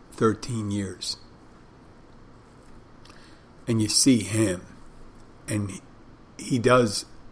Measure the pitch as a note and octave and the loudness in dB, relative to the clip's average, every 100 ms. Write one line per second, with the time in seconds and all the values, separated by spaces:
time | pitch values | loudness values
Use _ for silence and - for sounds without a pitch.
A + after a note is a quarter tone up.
0 | - - A2+ - - A2+ G#2 G2+ G2 - | -20 0 2 2 -6 -6 -4 -4 -4 -8
1 | - - - - - - - - - - | -10 -10 -14 -20 -20 -20 -20 -20 -20 -20
2 | - - - - - - - - - - | -20 -20 -20 -20 -20 -20 -20 -20 -20 -20
3 | - - - - - - - A2 G#2+ - | -20 -20 -20 -20 -20 -14 -2 -2 2 4
4 | C#3+ A#2 F#2+ A2 G2+ F2+ - - - - | 6 4 2 2 2 0 -8 -20 -20 -20
5 | - - - - - G#2+ G2 F#2+ - - | -20 -20 -20 -20 -6 -4 -4 -10 -18 -20
6 | - - - - - C3 B2 B2+ A2+ - | -20 -20 -20 -16 -4 0 4 6 4 -2
7 | - - - | -8 -18 -20